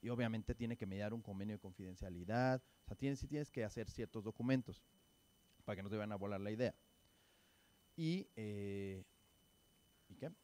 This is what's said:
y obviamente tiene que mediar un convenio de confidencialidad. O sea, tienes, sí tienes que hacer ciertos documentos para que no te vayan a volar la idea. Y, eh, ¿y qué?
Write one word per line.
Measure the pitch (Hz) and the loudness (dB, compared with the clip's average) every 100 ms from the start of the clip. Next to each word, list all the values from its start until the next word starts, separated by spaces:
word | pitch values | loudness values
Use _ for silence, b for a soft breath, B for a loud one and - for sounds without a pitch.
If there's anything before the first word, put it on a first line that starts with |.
y | 113 | 0
obviamente | 120 117 113 104 | 2 4 2 0
tiene | 120 117 117 | 0 0 0
que | 101 | -2
mediar | 95 104 | 0 0
un | 113 | -2
convenio | 107 98 101 104 | -4 -4 -2 -4
de | |
confidencialidad. | 98 90 92 92 95 87 90 117 127 127 - b | -8 -8 -8 -6 -6 -6 2 4 6 4 0 b
O | - | -10
sea, | 104 | -2
tienes, | 139 139 | 0 0
sí | 143 | -2
tienes | 147 147 | -2 -2
que | - | 0
hacer | 107 120 110 | -2 -2 -6
ciertos | - 113 113 | -4 -4 -2
documentos | 104 - 120 131 - - - - - _ - _ _ - | -4 0 6 6 4 -10 -16 -20 -20 _ -20 _ _ -12
para | - 98 | -6 -4
que | |
no | 98 | -2
te | 107 | 0
vayan | 104 | 0
a | 101 | 0
volar | 101 98 | 0 -2
la | 101 | 0
idea. | 110 123 - _ - b b b b b b b b - - | 2 2 0 _ -20 b b b b b b b b -18 0
Y, | 160 175 - - | 2 2 0 -6
eh, | 107 101 101 98 98 95 - - - - _ _ _ - - - - | -4 -2 -2 -2 -4 -6 -10 -20 -20 -20 _ _ _ -20 -20 -20 -20
¿y | |
qué? | - 143 170 | -10 -10 -10